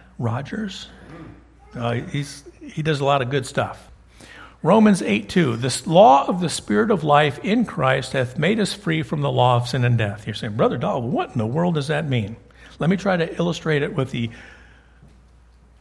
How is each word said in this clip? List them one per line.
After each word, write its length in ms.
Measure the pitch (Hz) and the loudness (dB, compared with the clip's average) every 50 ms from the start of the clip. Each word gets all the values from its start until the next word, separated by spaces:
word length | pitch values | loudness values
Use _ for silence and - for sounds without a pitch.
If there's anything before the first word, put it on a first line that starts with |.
| - - - - | -20 -18 -8 -6
Rogers? 720 | 123 110 113 131 139 - - 214 220 190 - - - - - - - - 156 170 151 - - - - _ _ _ - - - | -4 -4 -4 -4 -6 -8 -8 -8 -8 -8 -10 -12 -16 -18 -20 -20 -20 -20 -20 -18 -18 -20 -20 -20 -20 _ _ _ -20 -14 -8
Uh, 200 | - 117 117 117 | -6 -4 -2 -2
he's, 500 | 117 - - - 147 139 - - - - - - _ | -4 -4 -6 -6 -6 -6 -8 -12 -16 -20 -20 -20 _
he 220 | 320 269 - 160 | -18 -10 -8 -4
does 180 | 143 160 151 139 | -2 -2 0 2
a 60 | 143 | 2
lot 160 | 139 143 131 | 2 2 2
of 80 | 123 120 | 2 0
good 160 | 143 139 123 | -2 -2 -4
stuff. 460 | - - 135 107 - - - - - - - _ _ - - - - - - - - - _ - | -2 -2 -4 -4 -4 -6 -12 -18 -20 -20 -20 _ _ -20 -20 -20 -20 -20 -20 -20 -20 -14 _ 2
Romans 400 | 156 202 226 - - 196 - - | 4 6 8 8 6 6 4 2
eight 260 | 120 101 107 - - | 0 -2 -2 -2 0
two, 280 | - 185 165 123 113 | 0 2 2 2 0
"The 100 | 113 127 | 0 -2
s-, 180 | 127 - - - | -2 -4 -4 -2
law 400 | 196 156 180 214 247 269 - - | 4 6 8 8 8 8 6 4
of 160 | - 202 175 | 0 -2 -2
the 80 | 180 160 | -4 -4
Spirit 400 | - - - - 208 208 233 208 | -6 -6 -4 0 2 2 2 2
of 140 | 214 156 156 | 0 0 2
life 340 | 147 147 147 151 147 - - - | 4 4 6 4 4 0 -4 -2
in 220 | - 214 254 220 | -2 0 0 0
Christ 480 | - - 160 139 131 131 139 127 - - | -2 -2 -2 0 0 0 0 -2 -2 -2
hath 260 | 135 123 120 - - | -2 -2 -2 -2 -2
made 200 | 151 175 220 220 | 0 0 0 0
us 140 | 196 - - | -2 -4 -4
free 300 | - - 170 160 160 139 | -6 -4 -4 -2 -2 -4
from 180 | - 175 147 | -4 -4 -4
the 100 | 139 139 | -2 -2
law 260 | 131 123 123 123 123 | 2 2 4 4 4
of 100 | 117 120 | 2 0
sin 180 | - - 131 120 | 0 -2 0 2
and 100 | 123 120 | 2 2
death." 300 | 117 107 101 101 - - | 2 0 -2 -4 -8 -10
You're 80 | 110 104 | -10 -8
saying, 220 | - - 113 104 | -8 -8 -6 -2
"Brother 220 | 117 226 254 165 | 0 0 0 0
Dahl, 260 | 117 156 - - 135 113 | -2 -2 -2 -2 -2 -2
what 300 | 120 185 320 - - - | -2 -2 -4 -4 -4 -4
in 40 | |
the 80 | 120 110 | -4 -4
world 300 | 110 131 165 175 180 165 | -2 -2 0 0 0 0
does 140 | 147 135 156 | -2 -2 -2
that 200 | 151 151 160 139 | -2 -2 -2 -2
mean?" 260 | 127 117 101 101 - - - - _ - - - - - | -2 -2 -2 -4 -8 -14 -20 -20 _ -20 -20 -18 -8 -2
Let 100 | 143 160 | 0 0
me 80 | 196 | 0
try 180 | 180 - 202 185 | 0 0 0 0
to 220 | 170 160 - - | 0 -2 -4 -4
illustrate 460 | - 170 175 160 - - 160 151 139 147 | -4 -4 -2 -4 -4 -2 -2 -2 0 -2
it 100 | - - | -2 -2
with 160 | 143 131 120 | -4 -4 -4
the, 220 | - 123 117 113 - - - - - - - - - - _ _ _ _ - - - - _ _ _ _ _ _ _ _ _ _ _ _ | -4 -6 -6 -6 -8 -14 -20 -20 -20 -20 -20 -20 -20 -20 _ _ _ _ -20 -20 -20 -20 _ _ _ _ _ _ _ _ _ _ _ _